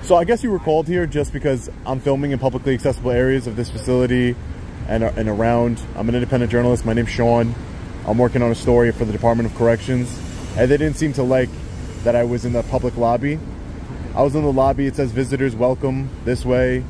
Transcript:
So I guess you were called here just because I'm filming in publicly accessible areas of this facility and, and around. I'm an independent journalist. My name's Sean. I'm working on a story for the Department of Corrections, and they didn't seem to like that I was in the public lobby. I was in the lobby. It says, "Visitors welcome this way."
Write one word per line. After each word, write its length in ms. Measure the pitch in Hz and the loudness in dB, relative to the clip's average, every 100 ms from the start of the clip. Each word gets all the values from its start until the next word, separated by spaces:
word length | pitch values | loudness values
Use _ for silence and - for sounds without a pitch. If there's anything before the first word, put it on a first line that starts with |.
So 120 | - 175 | 6 4
I 80 | 170 | 4
guess 180 | 226 | 0
you 80 | 254 | 0
were 80 | 190 | -2
called 280 | 160 156 156 | 0 0 0
here 180 | 180 165 | -2 0
just 260 | 147 143 | -2 -2
because 380 | 143 143 131 107 - - | -2 -2 -2 -4 -12 -6
I'm 140 | 131 | -4
filming 320 | 143 135 143 | 0 0 0
in 80 | 135 | 0
publicly 340 | 131 123 139 | 0 -2 -2
accessible 380 | 127 143 127 123 | 0 0 -2 0
areas 360 | 120 131 135 123 | 2 2 2 -2
of 80 | 110 | -4
this 140 | 120 | -6
facility 680 | 120 110 127 123 127 123 120 - - - - - | -6 0 2 4 2 2 0 -8 -12 -12 -12 -4
and, 160 | 110 | 0
and 260 | 113 - 110 | 0 0 -2
around. 500 | 104 113 120 120 113 - - | 0 2 4 2 -2 -6 -6
I'm 140 | 110 | -2
an 60 | 120 | 0
independent 360 | 123 131 120 | 0 0 2
journalist. 340 | 120 123 123 120 | 2 2 2 0
My 80 | |
name's 160 | 113 117 | 0 0
Sean. 440 | - 117 117 117 120 - - - - - | 2 4 4 2 -2 -8 -12 -12 -10 -2
I'm 120 | 110 | 2
working 240 | 123 127 | 2 2
on 100 | 120 | 0
a 40 | 113 | 0
story 360 | - 120 120 | 2 4 4
for 140 | 113 113 | 2 -2
the 80 | |
Department 360 | 104 117 117 113 | 0 2 2 0
of 60 | 95 | 0
Corrections, 520 | 117 117 101 127 120 - - - - - | 2 2 0 -2 -2 -6 -10 -10 -8 0
and 120 | 127 | 4
they 80 | 143 | 4
didn't 180 | 156 143 | 2 0
seem 160 | 156 | -2
to 100 | 139 | 0
like 260 | 127 131 127 - - - - - | 2 2 2 -4 -12 -10 -10 -4
that 120 | 113 120 | 2 2
I 80 | |
was 220 | 120 120 117 | 2 0 0
in 60 | |
the 100 | 120 | -2
public 340 | 113 131 123 110 | 0 0 -2 0
lobby. 420 | 117 120 139 156 - - - - - - - - | 2 2 0 -4 -6 -12 -12 -12 -12 -10 -8 0
I 80 | |
was 120 | 139 143 | 2 2
in 60 | |
the 80 | 151 | 2
lobby. 360 | 135 135 131 139 | 4 2 2 -2
It 80 | - | 0
says, 160 | 135 | -2
"Visitors 440 | 113 127 131 135 113 | 0 -2 0 -2 2
welcome 540 | 123 127 139 131 135 - - | 0 2 -2 -2 -6 -6 -4
this 180 | 123 123 | -2 0
way." 380 | 127 127 127 127 | 2 2 0 -4